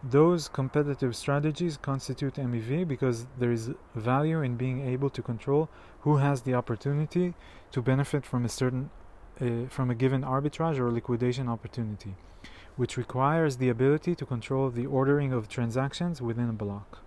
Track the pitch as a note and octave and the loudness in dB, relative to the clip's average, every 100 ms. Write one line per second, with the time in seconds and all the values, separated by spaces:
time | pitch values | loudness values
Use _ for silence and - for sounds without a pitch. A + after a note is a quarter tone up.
0 | C3 C3+ D#3+ F3 D3 - C3 D3 D3 C3+ | 4 6 6 6 -2 -4 0 0 0 0
1 | C3 A2+ - C#3 D3+ D3 F3 D3 - C3+ | -2 -2 0 2 2 0 -4 -4 -4 -4
2 | - B2+ C#3 C#3 B2+ A#2 A2 D3 F3+ C3 | -4 -4 -4 -2 -2 -2 -2 -2 -2 0
3 | C3 A#2 B2+ B2+ A#2+ A#2 A2+ - - A#2 | 0 0 -6 -2 0 2 -2 -10 -10 -4
4 | A2 C3 D#3 D#3+ C3+ A#2+ C3 B2+ C3+ B2+ | 0 2 2 2 0 -2 -2 -2 -2 0
5 | C#3 - B2 A#2 - C#3+ D#3+ - - - | -2 -2 -6 -6 2 2 2 -6 -20 -4
6 | D3 D3 C#3+ C#3 B2+ B2 - A2+ C#3 C#3+ | 2 4 4 2 2 0 0 -4 0 0
7 | D3+ F3 F3+ F3 - - - - A#2+ C3 | 0 0 0 -2 -16 -20 -6 -2 2 2
8 | C#3 D3 - B2+ A#2+ - B2+ B2+ C#3+ - | 2 -2 0 -2 -2 0 0 0 -6 -12
9 | - - - - B2 A#2 B2 - B2+ A#2 | -20 -20 -20 -4 -2 -2 -4 -2 0 2
10 | C3 C3 C3+ C3 D3 - E3 C#3+ A#2+ A#2 | 2 2 0 0 0 0 0 2 2 0
11 | - A#2+ B2 B2 B2+ A2+ - - A2 G#2 | 0 0 2 0 -2 -4 -6 -6 -6 -6
12 | G2+ F#2+ - - - - - - B2 - | -10 -12 -16 -20 -18 -18 -16 -4 -2 -2
13 | A#2 B2+ C3+ E3 D#3+ B2+ B2+ A#2 C3 D3+ | -4 0 2 4 2 2 0 4 4 4
14 | - E3+ C3+ B2 - C3+ C3+ A#2+ C3 C#3 | 0 -2 -2 -6 -2 0 0 0 0 2
15 | C3+ C#3+ C#3 B2+ G#2+ - A#2 A#2 C3+ - | 4 4 2 0 -2 -2 0 0 -2 -2
16 | F3 D#3+ A#2 A#2 A#2+ A2 G#2 G2+ G2+ - | -4 -2 -2 0 -2 -2 -4 -6 -10 -18